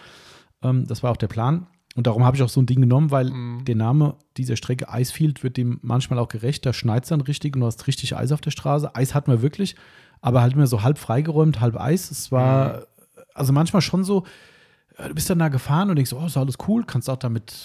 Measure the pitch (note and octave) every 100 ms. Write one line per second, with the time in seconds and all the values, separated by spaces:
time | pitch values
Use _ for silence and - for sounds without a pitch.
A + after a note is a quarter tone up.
0 | - - - - _ _ B2+ B2+ - A#2
1 | B2 A2+ G#2+ A2+ A#2+ E3+ F3+ _ _ -
2 | A#2+ A2+ B2+ C#3 B2 C3+ B2+ B2+ B2 B2+
3 | D#3 C#3 B2+ B2+ A#2+ A#2+ C3 A2+ A2+ D3
4 | D3 - _ - B2+ A#2 - B2+ - A#2+
5 | B2+ - D#3 C3+ C3 B2 A#2+ A#2+ A#2 B2
6 | - B2 A2+ A2 A#2+ D3 C3 - A#2 A2+
7 | - D3+ C3+ D3 D#3 C3+ A#2 - - -
8 | B2 - A#2+ D3+ D#3 - D3 C#3+ D3 A#2+
9 | C3 D3 C#3+ A#2+ C#3 - F#3+ - - -
10 | _ _ - B2 A#2+ C#3 C3+ A2+ A#2+ D3+
11 | - A#2 D#3 D3+ D#3+ C3+ A#2+ A2+ A2+ F#3
12 | - C#3+ - B2+ B2+ C3+ C3+ A2 - _
13 | _ - - - C3+ C#3 E3 F#3+ - F3+
14 | F#3+ G3 F3+ - - _ _ _ _ -
15 | - D3+ - E3+ D#3+ C3 - D3+ G3+ D#3
16 | B2 B2 E3 C#3 C3+ - - A3+ - B2+
17 | - C3 B2 A2+ - -